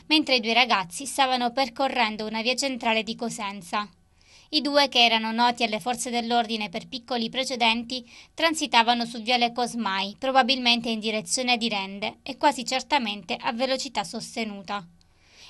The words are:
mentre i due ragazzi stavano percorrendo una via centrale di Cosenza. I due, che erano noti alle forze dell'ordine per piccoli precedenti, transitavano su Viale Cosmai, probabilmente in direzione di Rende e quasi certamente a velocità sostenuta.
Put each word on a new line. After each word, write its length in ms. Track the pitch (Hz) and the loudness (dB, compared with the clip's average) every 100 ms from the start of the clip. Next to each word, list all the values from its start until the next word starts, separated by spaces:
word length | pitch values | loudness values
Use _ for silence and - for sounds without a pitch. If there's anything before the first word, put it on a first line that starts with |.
| - | 2
mentre 300 | 311 277 254 | 2 4 2
i 40 | |
due 140 | 214 | 4
ragazzi 540 | 226 247 202 175 - 277 | 4 4 2 0 -6 -4
stavano 440 | - 262 254 240 | 2 2 2 0
percorrendo 760 | 240 262 - 269 262 220 214 214 | 0 -2 0 0 2 0 0 -6
una 160 | 226 | -4
via 120 | 226 254 | -2 0
centrale 460 | 277 240 233 220 | -2 -2 0 0
di 140 | 214 226 | -2 -6
Cosenza. 760 | 233 233 202 202 170 214 208 _ _ _ _ - - | -6 -6 -8 -10 -6 -6 -6 _ _ _ _ -20 -2
I 120 | 302 | 2
due, 260 | 285 285 269 | 4 4 4
che 140 | 247 | 6
erano 280 | 233 226 220 | 4 4 0
noti 320 | 226 240 240 | 2 2 2
alle 160 | 233 214 | -2 -2
forze 320 | 247 240 254 | -4 -4 -2
dell'ordine 580 | 233 233 240 226 220 208 | -4 0 0 0 -2 -6
per 180 | 220 - | -8 -10
piccoli 420 | 262 - 247 226 | -12 -6 -4 -4
precedenti, 800 | 247 262 247 226 233 233 254 233 - - | -4 -4 0 0 0 -4 -10 -10 -20 -14
transitavano 680 | - 330 311 285 233 226 240 233 | 0 0 0 2 4 4 2 0
su 160 | 240 | -6
Viale 300 | 214 247 233 | 0 2 2
Cosmai, 640 | 240 233 233 202 190 196 - | 0 -4 -2 -2 -2 -4 -4
probabilmente 720 | 269 269 254 269 240 240 240 | 2 4 4 4 2 2 0
in 120 | 220 | -4
direzione 580 | 220 214 170 254 247 240 | -2 -4 -4 -2 0 2
di 100 | 226 | 0
Rende 520 | 202 190 196 214 - | -4 -6 -6 -8 -8
e 160 | - 247 | -12 0
quasi 260 | 302 277 | 2 2
certamente 720 | 233 262 254 294 214 208 - - | -2 -4 0 0 0 -6 -8 -6
a 160 | 262 | -4
velocità 520 | 233 262 262 262 226 | -2 -2 -2 -4 -6
sostenuta. 840 | 196 226 - 240 220 202 190 202 170 _ _ _ _ - | -6 -8 -8 -6 -6 -8 -8 -8 -10 _ _ _ _ -20